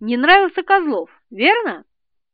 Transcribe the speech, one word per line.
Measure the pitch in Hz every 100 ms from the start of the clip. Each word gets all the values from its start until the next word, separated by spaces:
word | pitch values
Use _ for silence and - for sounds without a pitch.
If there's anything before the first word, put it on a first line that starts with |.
не | 214 240
нравился | 294 392 370 381
Козлов, | 370 392 311 196 165 _ _
верно? | 226 302 466 359 165 - _ _ _ _